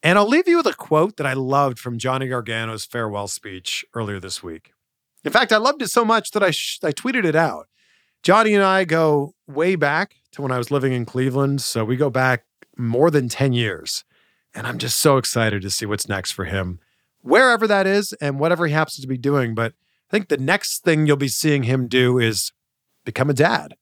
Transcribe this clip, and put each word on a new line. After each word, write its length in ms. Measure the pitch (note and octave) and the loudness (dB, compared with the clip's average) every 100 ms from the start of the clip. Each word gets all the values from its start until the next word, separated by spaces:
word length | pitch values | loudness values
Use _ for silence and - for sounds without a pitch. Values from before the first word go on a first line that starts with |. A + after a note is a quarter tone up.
And 120 | D#3 F#3+ | 4 4
I'll 100 | G#3 | 4
leave 180 | D4 F4+ | 2 4
you 100 | E4+ | 2
with 80 | C4+ | 0
a 40 | |
quote 440 | - - D3+ F#3 - | -4 0 0 0 -2
that 100 | C#3+ | -4
I 60 | |
loved 460 | C3 C3 C#3 C#3+ A#2+ | -4 0 2 2 -2
from 180 | B2 A#2 | -8 -6
Johnny 300 | B2+ C3 C3 | -4 -4 -4
Gargano's 560 | B2+ G#2+ A2+ A2+ A2 | -6 -4 -6 -6 -8
farewell 420 | - A#2+ A2+ G2+ G2+ | -8 -6 -6 -6 -8
speech 560 | - G#2 F#2 - - - | -10 -12 -12 -8 -8 -8
earlier 260 | A#2 G#2+ G2+ | -8 -6 -8
this 200 | F#2 - | -10 -12
week. 300 | F2+ D#2+ _ _ _ _ _ _ | -12 -14 _ _ _ _ _ _
In 80 | D3+ | 0
fact, 200 | A3+ B3+ | 0 4
I 40 | A3 | 4
loved 240 | A#3+ D4 | 2 0
it 60 | G#3+ | 0
so 140 | - | 0
much 260 | A3+ A3+ - | 2 0 0
that 120 | G#3+ | 0
I 80 | G3 | 0
sh-, 260 | D3 - - | 0 -6 -6
I 100 | E3 | -6
tweeted 320 | - B3 C4 | -4 -4 0
it 100 | F3+ D#3 | 2 2
out. 320 | D#3+ E2 - _ _ _ _ _ | 0 -2 -14 _ _ _ _ _
Johnny 320 | - G3+ A3 | 4 4 6
and 80 | G#3 | 4
I 200 | G3 F#3+ | 4 2
go 500 | F3+ D#3+ D#3+ D3 C#3+ _ - | 2 2 4 2 -2 _ -12
way 260 | C#3 F3 F#3+ | -2 0 2
back 380 | C#3+ D#3 G3 _ _ | 0 0 -4 _ _
to 100 | - | -10
when 100 | C#3 | -4
I 60 | B2+ | -4
was 120 | A#2 | -2
living 220 | C#3+ C3+ | 0 0
in 120 | B2+ | -2
Cleveland, 560 | A#2 B2+ C3 B2+ C#3 C#3 | -4 -2 0 0 0 0
so 240 | - - | -2 -4
we 120 | A2 B2+ | -2 0
go 120 | D3 | 0
back 340 | C3 C3 B2 _ _ _ - | 2 0 0 _ _ _ -6
more 340 | A#2+ A#2+ D#3+ | -2 4 4
than 180 | D3 B2 | 4 0
ten 240 | - C#3 | 0 0
years. 520 | B2 A2+ E2+ - - _ _ _ _ _ | 2 -2 -4 -8 -10 _ _ _ _ _
And 100 | - A2+ | -12 -8
I'm 120 | A2+ | -6
just 200 | A#2+ - | -4 0
so 160 | D3+ C3+ | 4 2
excited 440 | - A#2+ A2 G#2 | 0 0 0 -2
to 80 | F#2+ | -6
see 160 | - G#2+ | -6 -6
what's 220 | G#2 - | -6 -4
next 220 | G2 F2+ | -6 -6
for 120 | - | -8
him, 340 | F2 G2 F2+ F2 _ _ _ _ | -6 -4 -6 -8 _ _ _ _
wherever 460 | - F#3 B3+ A#3 A3 | 2 4 6 4 2
that 200 | G3+ F#3+ | 2 2
is 240 | G3+ G3 | 0 -2
and 240 | - C#3+ C#3 | -6 -6 -2
whatever 280 | D#3 F3 E3+ | 0 2 2
he 40 | |
happens 260 | D3+ D#3 - | 0 0 -4
to 60 | C3 | -8
be 100 | B2+ | -4
doing. 360 | C3+ C#3+ A#2+ A2 | 0 2 0 -2
But 180 | A#2 _ _ _ _ | -4 _ _ _ _
I 20 | |
think 160 | G#3+ F#3+ | -4 -2
the 80 | C#3+ | -2
next 480 | C3+ G3 - - | 0 0 -2 -4
thing 220 | - D#3 D3+ | 0 2 2
you'll 100 | C#3+ | 2
be 120 | C#3 | 0
seeing 360 | - D#3 C#3+ | -2 0 0
him 240 | A#2+ C3 B2 | 0 0 0
do 300 | B2+ B2+ B2 | 2 4 4
is 340 | A#2 G2+ - _ _ _ _ _ | 2 0 -8 _ _ _ _ _
become 260 | - - C3+ | -10 -4 -2
a 40 | |
dad 420 | C3+ D#3+ A3+ - - | 2 2 2 -4 -20